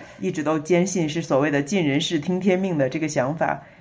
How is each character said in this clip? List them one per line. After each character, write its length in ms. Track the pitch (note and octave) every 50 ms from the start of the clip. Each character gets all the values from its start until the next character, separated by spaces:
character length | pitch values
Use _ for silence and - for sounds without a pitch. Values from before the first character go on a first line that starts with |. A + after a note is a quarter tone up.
| - - - -
一 120 | F3+ F#3+
直 100 | - D#3
都 160 | D3+ D3 D#3+ D#3+
坚 300 | D3 - F3 F3 F3+ G3
信 200 | - F#3+ E3 D3+
是 140 | D3 E3
所 180 | E3 - D3+ C3
谓 120 | C#3+ D#3
的 100 | C#3+ C#3
尽 240 | C#3+ D3 G#3 G3 E3
人 140 | D3 C3+ D3+
事 160 | E3 - F3 D#3
听 220 | D3 - F3+ F#3
天 180 | F#3 G3+ F3+ F#3
命 200 | F#3+ F#3+ F3 E3
的 120 | F3+ E3+
这 100 | - D#3+
个 80 | D#3 D3+
想 280 | D3 F#3+ B2 C3 D3+
法， 280 | E3 D#3+ - - - - - - -